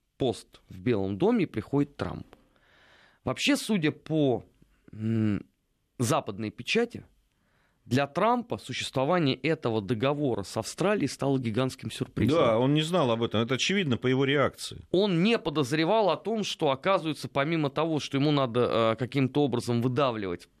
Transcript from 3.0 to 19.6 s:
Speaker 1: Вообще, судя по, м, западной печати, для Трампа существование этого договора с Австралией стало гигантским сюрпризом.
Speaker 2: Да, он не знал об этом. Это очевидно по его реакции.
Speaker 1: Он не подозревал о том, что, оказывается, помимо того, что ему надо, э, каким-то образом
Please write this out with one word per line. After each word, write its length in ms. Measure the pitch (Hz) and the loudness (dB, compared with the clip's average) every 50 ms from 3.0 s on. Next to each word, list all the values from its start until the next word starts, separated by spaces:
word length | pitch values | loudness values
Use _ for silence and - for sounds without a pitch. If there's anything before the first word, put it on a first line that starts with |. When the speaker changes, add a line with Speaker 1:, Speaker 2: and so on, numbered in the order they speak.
| - _ _ _ - | -20 _ _ _ -8
Speaker 1:
Вообще, 320 | - 127 - - - 285 | -8 -6 -2 0 0 0
судя 340 | 269 - - 226 190 151 151 | 0 0 -2 -2 0 0 -2
по, 540 | 139 - - - 156 160 147 135 117 98 - - _ _ _ _ _ _ _ - - | -2 -4 -6 -4 0 2 2 2 2 0 -4 -10 _ _ _ _ _ _ _ -20 -12
м, 520 | 104 110 110 113 113 110 107 101 - - _ _ _ _ _ _ _ _ _ _ - | -6 -4 -2 0 2 2 2 0 -2 -4 _ _ _ _ _ _ _ _ _ _ -4
западной 520 | 127 110 160 147 - - 101 95 110 107 | -2 0 0 0 -2 -4 -6 -8 -8 -8
печати, 540 | - - 120 - - 220 240 233 - 101 - - _ _ _ _ _ _ _ _ _ _ _ _ _ _ _ | -8 -10 -6 -2 -2 0 -2 -2 -4 -10 -18 -18 _ _ _ _ _ _ _ _ _ _ _ _ _ _ _
для 200 | 104 117 131 143 | -2 0 0 0
Трампа 520 | 139 - 175 196 226 247 247 226 - 117 - | 0 0 0 2 2 2 0 -2 -4 -6 -8
существование 760 | - - 123 - 107 - - 131 131 143 180 180 160 135 131 | -8 -8 -8 -8 -8 -6 -2 -2 0 2 2 2 2 2 0
этого 460 | - - 156 160 156 - 127 110 110 | 0 0 -2 -2 -2 -2 -2 -2 0
договора 640 | 101 92 127 107 120 135 147 143 147 131 113 101 98 | 0 -2 -2 0 0 0 0 0 0 -2 -2 -2 -4
с 140 | - - 113 | -6 -6 -6
Австралией 500 | 107 - - - 165 190 214 202 - 127 | -6 -6 -4 -2 0 0 0 0 0 -2
стало 300 | - - 131 139 139 131 | -4 -4 -2 0 0 0
гигантским 520 | 127 117 104 120 131 127 - - - 110 | 0 -2 -2 -2 -2 -2 -4 -6 -10 -10
сюрпризом. 480 | - - - - - - 107 113 151 170 | -8 -6 -8 -6 -2 0 0 2 4 4
Speaker 2:
Да, 200 | 143 120 110 113 | 4 4 4 4
он 160 | 127 135 147 | 4 4 2
не 80 | 156 156 | 2 0
знал 280 | 160 180 180 143 120 | 0 0 2 2 2
об 120 | 113 113 117 | 2 0 0
этом. 180 | 110 - 104 | 0 0 0
Это 140 | 117 117 131 | 0 0 0
очевидно 420 | 120 - - 190 208 185 143 120 | -2 0 0 0 0 0 0 0
по 100 | 107 - | 0 0
его 180 | 127 131 131 139 | 0 2 2 2
реакции. 560 | 131 139 147 131 104 - - - - - - - - - | 2 2 2 2 0 0 -4 -12 -12 -12 -14 -6 -2 0
Speaker 1:
Он 300 | 175 208 208 180 160 175 | 2 2 2 2 2 4
не 160 | 220 233 220 | 4 2 2
подозревал 720 | 226 170 147 156 139 117 147 151 165 165 208 226 214 180 | 0 -2 -2 0 0 0 0 0 2 2 2 4 4 2
о 60 | 156 | 2
том, 280 | - - 190 226 220 190 | 0 -2 -4 -4 -2 -4
что, 260 | - - - 165 143 | -4 -4 -2 0 0
оказывается, 580 | 131 127 - 185 196 180 156 160 143 - - 127 | 0 0 0 0 0 0 0 -2 -6 -6 -8 -6
помимо 420 | - 139 139 156 170 160 147 139 | -2 -2 0 0 0 0 -2 -2
того, 280 | - - 156 165 160 143 | -2 -2 -2 0 0 -2
что 200 | - - - 139 | -2 -2 0 2
ему 120 | 139 156 | 2 4
надо, 640 | 147 139 135 120 110 123 120 98 - 110 113 113 113 | 4 2 2 2 2 2 2 2 2 2 2 2 2
э, 40 | |
каким-то 460 | - 127 110 - 139 135 127 - 147 147 | 0 -2 -2 0 0 0 0 2 2 2
образом 380 | 135 107 117 | 2 0 0